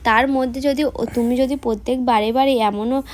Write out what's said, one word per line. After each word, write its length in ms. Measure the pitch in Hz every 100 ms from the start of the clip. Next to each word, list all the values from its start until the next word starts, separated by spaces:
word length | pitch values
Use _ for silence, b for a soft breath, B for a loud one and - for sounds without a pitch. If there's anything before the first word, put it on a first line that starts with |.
তার 240 | 233 220 269
মধ্যে 320 | 269 254 254
যদি 240 | 277 269
ও-, 60 | 302 - 233
তুমি 220 | 240 233 247
যদি 200 | 262 277
প্রত্যেক 480 | 240 214 - 254
বারে 280 | 247 220 214
বারে 200 | 240 269 254
এমনও 440 | 214 208 226 269 269